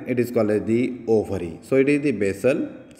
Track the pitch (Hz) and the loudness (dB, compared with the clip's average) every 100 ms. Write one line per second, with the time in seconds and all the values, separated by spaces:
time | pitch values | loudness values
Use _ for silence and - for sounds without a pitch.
0 | - 123 120 120 107 104 92 117 127 - | -4 -2 0 0 2 0 0 0 0 -4
1 | - 110 95 98 87 80 - 135 135 147 | 0 2 2 -4 -6 -10 0 2 4 2
2 | 147 107 101 95 123 156 302 - - | 0 0 0 0 0 0 -2 -10 -20